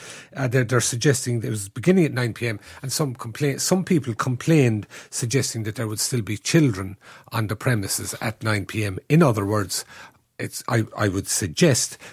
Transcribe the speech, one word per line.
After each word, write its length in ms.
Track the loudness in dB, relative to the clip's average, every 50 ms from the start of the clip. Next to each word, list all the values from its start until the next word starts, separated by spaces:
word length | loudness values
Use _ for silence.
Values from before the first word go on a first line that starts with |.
| -20 -18 -18 -18 -20 -14 -8
Uh, 120 | -4 -4 0
they're, 180 | 0 0 0
they're 160 | 2 2 0
suggesting 600 | 0 0 -2 0 2 2 2 2 0 -2 -4 -2
it 80 | -2 -4
was 200 | -6 -6 -6 -8
beginning 360 | -10 -2 2 4 4 6 4
at 80 | 2 2
nine 200 | 0 -2 -2 -4
P 140 | -4 -4 -4
M, 120 | -4 -6 -10 -18 -18 -14
and 100 | -10 -6
some 240 | -4 -2 -2 -2 -4
complain-, 440 | -6 -10 -10 -6 -2 -2 -2 -2 -2
some 240 | 0 0 2 2 2
people 280 | 2 2 0 0 0 -2
complained, 720 | -2 -2 -2 -2 -2 2 4 6 6 6 6 4 0 -2 -6 -12 -20 -16 -12
suggesting 540 | -8 -6 -4 -2 0 0 0 -2 -4 -6 -6
that 120 | -6 -6
there 120 | -4 -6 -4
would 120 | -4 -4
still 220 | -4 -2 -2 -2
be 160 | -2 -2 -4 -6
children 600 | -2 2 4 4 4 4 2 0 -4 -8 -10 -14 _ -20 -20 -20 -14 -6
on 160 | -4 -2 -2 -2
the 80 | -4
premises 580 | -4 -2 0 0 0 0 -2 -4 -6 -6 -8 -8 -8
at 240 | -6 -8 -6 -4 -4
nine 220 | -2 -2 -2 -2
P 180 | -4 -4 -4 -4
M. 160 | -4 -4 -6 -2 4
In 160 | 6 6 8
other 220 | 8 6 4 2
words, 400 | 0 0 0 -2 -2 -4 -8 -8 -10 -14 -20 -20 -20 _ _ _ _ _ -10
it's, 260 | -10 -10 -10 -10 -6 -2
I, 160 | 0 0 0 0 -2 -2
I 100 | 0 0
would 200 | 0 0 -2 -4
suggest 680 | -4 -2 -2 -4 0 4 4 6 6 4 0 -2 -6 -10 -18 -20